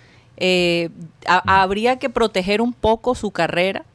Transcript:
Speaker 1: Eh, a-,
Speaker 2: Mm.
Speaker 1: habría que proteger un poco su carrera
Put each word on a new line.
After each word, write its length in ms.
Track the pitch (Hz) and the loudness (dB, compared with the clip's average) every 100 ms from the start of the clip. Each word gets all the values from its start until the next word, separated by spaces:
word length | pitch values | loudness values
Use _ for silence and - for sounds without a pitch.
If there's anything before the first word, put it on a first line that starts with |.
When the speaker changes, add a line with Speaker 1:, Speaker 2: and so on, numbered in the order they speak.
| _ _ _ - | _ _ _ -2
Speaker 1:
Eh, 520 | 185 185 175 170 170 - 165 - - | 0 2 2 0 -2 -8 -20 -6 0
a-, 140 | 175 - | 2 4
Speaker 2:
Mm. 40 | |
Speaker 1:
habría 500 | 190 190 196 233 254 | 2 2 0 0 0
que 100 | 269 | -2
proteger 520 | 233 226 190 180 208 | -2 -2 0 -2 0
un 120 | 240 | -2
poco 420 | 240 214 226 247 247 | -2 0 0 -2 -4
su 160 | 208 | -4
carrera 520 | - 160 165 190 196 - | -2 -2 0 -2 -2 -10